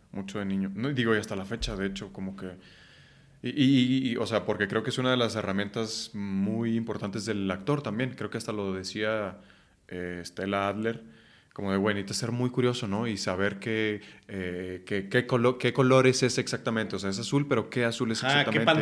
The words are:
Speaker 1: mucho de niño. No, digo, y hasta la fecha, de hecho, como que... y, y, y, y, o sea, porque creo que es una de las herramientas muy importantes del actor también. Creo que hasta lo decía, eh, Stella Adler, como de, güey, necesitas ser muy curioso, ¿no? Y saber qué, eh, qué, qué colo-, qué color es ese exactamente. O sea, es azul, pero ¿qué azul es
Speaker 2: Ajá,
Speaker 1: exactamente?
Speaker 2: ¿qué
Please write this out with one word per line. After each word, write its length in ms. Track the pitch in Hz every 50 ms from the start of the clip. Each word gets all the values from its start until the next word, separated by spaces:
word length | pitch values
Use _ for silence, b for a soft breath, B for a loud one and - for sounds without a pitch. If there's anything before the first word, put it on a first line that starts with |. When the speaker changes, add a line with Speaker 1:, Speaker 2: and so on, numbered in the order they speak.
| b b
Speaker 1:
mucho 280 | - 101 98 98 - 107
de 80 | 101
niño. 260 | 98 98 98 95 92 98
No, 140 | 101 120 143
digo, 220 | 147 123 117 113 110
y 40 | 107
hasta 180 | 101 - 107
la 80 | 95 92
fecha, 320 | - 117 113 - 117 107
de 100 | 95 98
hecho, 260 | 98 98 98 107 95
como 220 | - - 95 95 98
que... 160 | 98 95 92 90 87 B B B B B B B B B B B B B B B B
y, 80 | - 123
y, 20 | 127 147 135
y, 440 | 131 139 131 123 123 131 131 131 123
y, 40 | 117
o 80 | 113 113
sea, 220 | 98 110 101 -
porque 200 | 110 104 - 104
creo 160 | 98 101 110
que 60 | - 131
es 60 | 123 131
una 120 | 127 127
de 80 | 127 123
las 180 | 120 110 104
herramientas 760 | 110 98 98 95 101 101 101 - 117 113 110 - - - - -
muy 600 | 104 101 101 98 98 98 104 110 113 117 113 113
importantes 500 | 117 113 113 104 104 - 101 95 113 98
del 220 | 110 107 104 98 95
actor 320 | 92 98 - - 143 143
también. 320 | 143 113 104 113 131 127 127
Creo 140 | - 107 101
que 80 | - 113
hasta 140 | 113 -
lo 200 | 107 104 101 98
decía, 680 | 95 95 92 - - 104 107 107 110 110 104 95 90 B B B B B B B B B _ -
eh, 340 | 90 90 90 90 90 87 87
Stella 420 | - - - 95 98 101 98 98 101
Adler, 340 | 98 107 110 113 117 113 - B B B B B B B B B
como 180 | B - 101 98
de, 60 | 95
güey, 180 | 98 98 107 104
necesitas 220 | 101 98 - 104
ser 160 | - 123 117
muy 160 | 120 120 123 123
curioso, 380 | 123 131 123 123 120 123 123 101
¿no? 180 | 98 107 120
Y 120 | 117 107 95
saber 420 | - 104 92 92 98 101 101 98
qué, 400 | - 117 110 110 110 107 104 101 B B B B B -
eh, 540 | 104 95 90 90 87 90 92 92 92 90 -
qué, 220 | - 104 98 95 98
qué 160 | - 127 123 -
colo-, 300 | 135 120 117 123 127 127
qué 140 | - 127 -
color 320 | - 135 127 131 131 127 131
es 140 | 127 - 131
ese 160 | 120 - -
exactamente. 560 | 117 - - 113 - 123 113 113 110 - -
O 20 | 92
sea, 120 | 98 98
es 80 | 95 104
azul, 260 | 117 - 135 143 143
pero 220 | 143 139 113 101 -
¿qué 140 | - 123 120
azul 260 | 117 113 - 120 113
es 120 | 110 113 127
Speaker 2:
Ajá, 160 | 131 143 143
Speaker 1:
exactamente? 320 | 139 - 107 113 113 165
Speaker 2:
¿qué 60 | 156 156